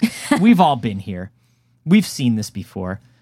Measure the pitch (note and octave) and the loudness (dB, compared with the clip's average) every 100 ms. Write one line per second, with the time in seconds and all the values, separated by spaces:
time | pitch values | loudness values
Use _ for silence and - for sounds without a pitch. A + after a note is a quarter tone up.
0 | A3+ - - C#4+ G#3+ F#3+ E3 B2+ A#2 G2 | -4 -4 -2 2 4 6 4 2 -4 -6
1 | G2+ F#2 F#2 _ _ _ _ _ D3+ G#3 | -8 -10 -12 _ _ _ _ _ 2 2
2 | F#3 - B2 A2 G#2 G2 - G2+ F#2 F#2+ | 2 -2 0 0 -4 -10 -12 -10 -8 -10
3 | _ _ | _ _